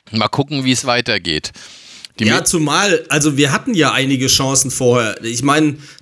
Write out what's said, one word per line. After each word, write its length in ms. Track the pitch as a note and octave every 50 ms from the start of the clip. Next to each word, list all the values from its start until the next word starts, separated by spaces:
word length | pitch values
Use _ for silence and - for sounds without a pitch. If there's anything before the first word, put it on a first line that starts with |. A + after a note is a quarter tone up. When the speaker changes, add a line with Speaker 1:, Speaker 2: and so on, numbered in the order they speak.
| _ -
Speaker 1:
Mal 160 | G#2 A2+ A2 G#2+
gucken, 380 | - - C#3 C#3+ D3+ C#3 C3
wie 60 | C3 B2+
es 120 | A#2+ -
weitergeht. 680 | C3 A#2+ A#2+ A#2+ - A2 G2 E2+ E2+ D#2 D2+ - - - - - - - - - - - - - - _ -
Die 60 | A2
Speaker 2:
Ja, 140 | G#2+ D3+ F#3
Speaker 1:
Mi- 40 | -
Speaker 2:
zumal, 600 | - - E3+ D3+ C#3+ D3 F3 G3+ G#3 F3 C3+ - -
also 280 | C#3 D3+ C3+ D#3 C#3+ C3+
wir 140 | C#3+ C3+
hatten 220 | D3+ - - C4+ A#3
ja 180 | E3 - A2 G#2+
einige 340 | B2+ C#3 C3+ C#3 B2+ C3 B2+
Chancen 440 | - - - C3+ C3+ C3 - C3
vorher. 520 | - - C3 B2 A#2+ B2 A#2 G#2+ F#2+ - -
Ich 200 | A2+ A#2+ A#2+ C3
mein, 380 | C#3+ C#3+ D3+ D#3 D3+ C3+ C#3+ - - - -